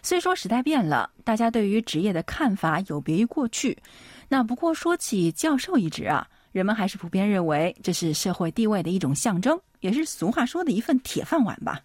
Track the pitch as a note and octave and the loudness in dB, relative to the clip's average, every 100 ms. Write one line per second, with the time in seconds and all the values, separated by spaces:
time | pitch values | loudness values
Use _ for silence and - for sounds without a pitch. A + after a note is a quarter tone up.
0 | - F4+ F4+ F4+ F#3 A#3 B3+ D4+ E3 C3 | -2 0 0 -2 0 0 2 2 2 0
1 | F#2 - - A3 A3+ A#3 G3+ G#3+ A3+ D#3+ | -2 -6 -2 0 2 2 2 0 0 -2
2 | G#3 E3+ - - C#4+ G3 D#3+ D#3 G3 D3 | 0 -2 -4 -2 0 0 0 0 -2 -4
3 | C#3+ E3 A#3 - A#3 - B3+ - - - | 0 2 2 0 -2 -2 -4 -4 -10 -20
4 | - - - C4+ A3+ B3 E4 D#4+ E4+ F4 | -20 -20 -2 0 0 0 -2 0 0 -2
5 | - G3+ E3 - D#4+ C4+ - D#4+ E3 - | 0 0 0 0 0 0 0 0 0 -2
6 | - D3 - _ _ F#3 F#3+ A3 G3 - | -2 -2 -4 _ _ -2 0 0 -2 -4
7 | E3+ F#3+ G#3 G3 E3 D3 E3+ - - F3 | -4 0 2 2 2 2 0 -2 -4 -2
8 | E3+ D3+ F#3+ F3 E3+ F#3+ G#3+ G#3 D#3+ F#3+ | 0 0 -2 -2 -2 0 2 2 0 0
9 | C3 D3 A#3 F3+ B3 E4+ - _ F#3 B3+ | 0 0 2 2 2 0 -2 _ -2 0
10 | D#4+ - E3+ A#3+ B3 F4 F4 G3+ - B3+ | -2 -2 -2 0 0 0 0 0 2 0
11 | - - - A3+ G#3+ - - - | 0 -6 0 0 0 -2 -8 -8